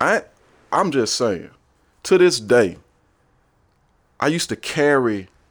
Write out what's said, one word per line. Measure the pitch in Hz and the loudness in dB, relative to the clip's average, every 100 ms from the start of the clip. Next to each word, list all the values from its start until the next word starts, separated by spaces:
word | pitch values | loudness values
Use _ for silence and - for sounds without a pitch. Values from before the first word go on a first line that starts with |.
I, | 139 220 - _ _ _ _ | -2 -2 -4 _ _ _ _
I'm | - 185 | -2 0
just | 139 110 - | 0 -2 -2
saying, | 120 90 - - _ _ _ _ | -2 -4 -10 -20 _ _ _ _
to | - 185 | 0 4
this | 180 123 | 4 2
day, | 104 120 98 - _ _ _ _ _ _ _ _ _ _ _ _ _ - | 2 2 2 -2 _ _ _ _ _ _ _ _ _ _ _ _ _ -6
I | 143 | -4
used | 165 - | -2 -6
to | 110 | -8
carry | - 151 147 139 123 101 98 _ _ | -8 -2 2 2 0 -4 -10 _ _